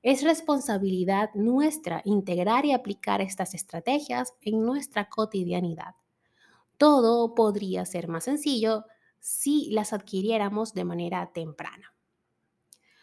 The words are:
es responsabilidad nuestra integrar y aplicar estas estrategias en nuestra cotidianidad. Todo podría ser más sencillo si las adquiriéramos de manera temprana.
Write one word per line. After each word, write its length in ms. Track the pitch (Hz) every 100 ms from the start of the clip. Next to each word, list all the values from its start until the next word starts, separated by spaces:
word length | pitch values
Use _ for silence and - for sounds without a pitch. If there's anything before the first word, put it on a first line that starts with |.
es 180 | 233 269
responsabilidad 1080 | 294 320 320 285 262 202 196 185 180 196 214
nuestra 680 | 202 220 262 302 311 - 165 196
integrar 640 | 202 196 180 185 240 294
y 40 |
aplicar 500 | 254 214 202 - 196
estas 340 | 190 - 185 180
estrategias 800 | - 170 196 285 294 247 254 -
en 220 | 208 220
nuestra 460 | 226 277 277 214 202
cotidianidad. 880 | - 214 196 175 175 175 165 180 - _ _ _ _ _ _ _ _
Todo 560 | 302 285 226 233 233
podría 500 | 233 220 202 190 185 185
ser 200 | 175 170
más 180 | 165 247
sencillo 600 | 294 294 247 220 214 214 _ _ _
si 520 | - - 277 294 -
las 200 | 214 208
adquiriéramos 840 | 202 - 190 202 220 202 208 220 190
de 100 | 175
manera 460 | 170 170 185 175
temprana. 640 | 170 165 147 - - - _ _ _ _ _ _ _ _ - _ _